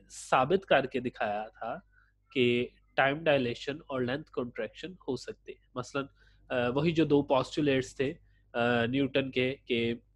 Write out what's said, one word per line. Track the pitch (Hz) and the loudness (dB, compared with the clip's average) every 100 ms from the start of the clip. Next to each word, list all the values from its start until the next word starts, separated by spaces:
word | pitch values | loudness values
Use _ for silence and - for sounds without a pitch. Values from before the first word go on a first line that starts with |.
| - | -10
साबित | - - 147 131 190 | -18 2 2 4 2
करके | - 151 135 127 | 4 4 4 -2
दिखाया | 123 - 110 104 110 | -4 -4 -4 -4 -8
था | - 117 156 - _ _ _ _ | -10 -10 -10 -14 _ _ _ _
कि | 135 123 120 123 - _ - | 2 2 2 -2 -8 _ 0
टाइम | 135 147 | 2 2
डायलेशन | 165 143 120 120 - 143 - | 2 2 2 -4 -8 -10 -6
और | 131 | -4
लेंथ | 123 139 | -2 -4
कॉन्ट्रैक्शन | 156 - 123 120 107 - 156 180 - | -6 -8 -6 -6 -8 -8 -16 -12 -8
हो | 123 | -8
सकते | - - - | -8 -14 -18
हैं। | - _ 127 | -20 _ -12
मसलन, | 123 139 139 _ _ _ - | -6 -6 -6 _ _ _ -6
अ, | 127 123 | -2 0
वही | 131 160 | 0 0
जो | 160 | 2
दो | 151 143 | 4 2
पोस्टुलेट्स | 143 135 131 - 147 131 131 - | 4 2 2 -2 0 0 -2 -4
थे, | 135 | -4
अ, | 170 _ _ _ 123 120 120 117 | -6 _ _ _ -2 2 2 2
न्यूटन | 131 139 139 135 | 0 0 0 -2
के, | 127 127 | -2 -2
कि | 135 - 120 117 120 - | -4 -2 0 0 -4 -10